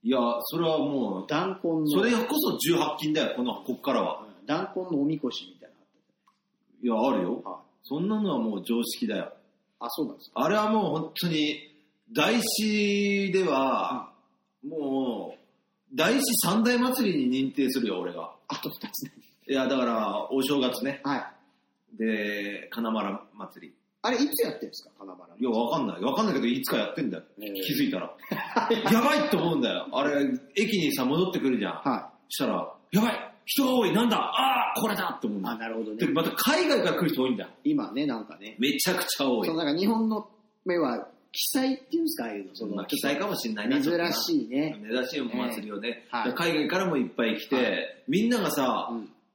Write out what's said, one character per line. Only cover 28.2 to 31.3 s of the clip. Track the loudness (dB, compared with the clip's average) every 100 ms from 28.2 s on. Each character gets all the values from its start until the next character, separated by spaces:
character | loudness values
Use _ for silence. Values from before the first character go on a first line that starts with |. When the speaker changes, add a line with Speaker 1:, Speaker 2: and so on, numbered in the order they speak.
| -6 -6 -2 -2 0 0 4
Speaker 1:
や | 4
ば | 6
い | 2 2
っ |
て | 2
思 | 2
う | 2
ん |
だ | 0
よ。 | -2 -4
あ | -2
れ、 | 0 2 0 -2 -4 0
駅 | 2 2
に | 0
さ、 | 2
戻 | 2 2 2